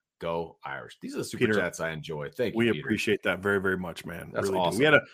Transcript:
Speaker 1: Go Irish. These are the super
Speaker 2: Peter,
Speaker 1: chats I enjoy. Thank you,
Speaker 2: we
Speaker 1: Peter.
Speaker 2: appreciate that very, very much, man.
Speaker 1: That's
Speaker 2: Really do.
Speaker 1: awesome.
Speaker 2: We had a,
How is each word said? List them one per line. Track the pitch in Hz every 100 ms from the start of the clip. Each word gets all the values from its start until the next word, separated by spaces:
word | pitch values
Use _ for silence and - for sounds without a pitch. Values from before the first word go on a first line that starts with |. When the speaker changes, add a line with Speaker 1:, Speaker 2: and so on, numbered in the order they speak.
| _ _
Speaker 1:
Go | 85 85 82 -
Irish. | 69 67 - -
These | - 277
are |
the | 135
super | 110 117
Speaker 2:
Peter, | 104
Speaker 1:
chats | 87 -
I | 82
enjoy. | 80 76 76 73
Thank | - 110
you, | 110
Speaker 2:
we | 117
Speaker 1:
Peter. | 107
Speaker 2:
appreciate | - 104 - 101
that | 104 92
very, | 101 101
very | 95 92
much, | 87 80 82
man. | - -
Speaker 1:
That's | - 101
Speaker 2:
Really | 92
do. |
Speaker 1:
awesome. | 87 98
Speaker 2:
We | 151
had |
a, | 143 -